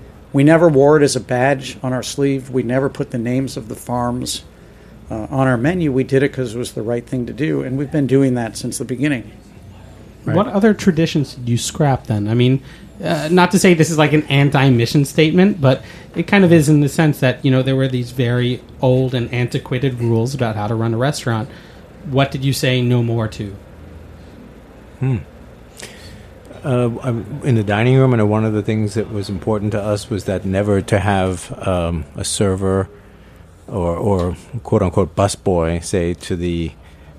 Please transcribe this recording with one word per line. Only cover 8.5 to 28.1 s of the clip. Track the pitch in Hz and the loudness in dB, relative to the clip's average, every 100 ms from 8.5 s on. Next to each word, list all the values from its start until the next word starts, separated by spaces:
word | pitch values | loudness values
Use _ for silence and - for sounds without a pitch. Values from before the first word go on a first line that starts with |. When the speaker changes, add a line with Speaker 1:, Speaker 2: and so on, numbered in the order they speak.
| 107 | -8
Speaker 1:
since | 120 - | -8 -8
the | |
beginning. | 120 120 147 127 - - - - - - - - - - | -8 -4 -2 -4 -8 -18 -20 -20 -20 -20 -20 -20 -20 -10
Speaker 2:
Right. | - 160 | -2 0
Speaker 3:
What | 240 | 2
other | 214 220 | 4 4
traditions | 208 196 156 165 160 135 | 4 2 2 2 0 -4
did | - 120 | -6 -2
you | 120 | -2
scrap | - - 147 127 - | -2 0 0 0 -2
then? | 107 104 | -4 0
I | |
mean, | 120 123 131 - - - - | 2 2 2 -2 -20 -20 -10
uh, | 165 165 156 | -4 -4 2
not | 180 180 | 4 4
to | 196 | 4
say | 190 | 4
this | 165 156 | 4 4
is | 156 | 2
like | 151 | 2
an | 151 147 | 2 2
anti-mission | 139 143 135 135 120 117 151 | 2 2 4 4 4 2 2
statement, | 139 - 156 175 196 196 | 2 2 2 4 2 4
but | 135 135 - - - 170 | 2 2 -4 -20 -10 -8
it | 170 | 2
kind | 202 | 4
of | 180 | 6
is | 170 143 | 6 6
in | 151 | 4
the | 143 | 4
sense | - 156 - | 2 0 2
that, | 127 123 | 0 0
you | 143 | 2
know, | 131 | 2
there | 127 131 | 2 0
were | 135 | 0
these | 127 120 | -2 -4
very | - 120 123 123 120 - - | -2 0 0 0 -4 -10 -2
old | 131 127 131 | 2 2 0
and | 123 120 | -2 -4
antiquated | 123 120 139 - 127 135 120 | -4 -4 -4 -6 -4 -2 -2
rules | 117 113 123 | 0 0 0
about | 139 117 104 | -2 -4 -4
how | 104 | -4
to | |
run | 113 113 | -2 -2
a | 113 | 0
restaurant. | 135 147 123 110 - - - - - - 156 | -2 -2 -2 -2 -4 -12 -20 -20 -20 -18 -4
What | 131 135 | -2 0
did | 143 | -2
you | 135 | -2
say | 120 131 127 | -2 0 0
no | 120 123 | 2 0
more | 117 113 110 | 0 -2 -4
to? | - 101 101 - - - - - - - - - - - - - - | -6 -12 -12 -18 -20 -20 -20 -20 -20 -20 -20 -20 -20 -20 -20 -20 -6
Speaker 2:
Hmm. | 131 110 - - - - - - - - - - - - - - | -2 -2 -6 -16 -20 -20 -20 -18 -18 -18 -20 -20 -20 -20 -20 -10
Uh, | 156 123 123 117 | -4 0 0 -2
um, | 135 117 101 143 | -4 -6 -6 -6
in | - | 0
the | 117 | 0
dining | 101 104 120 131 | 2 2 4 4
room, | 131 | 4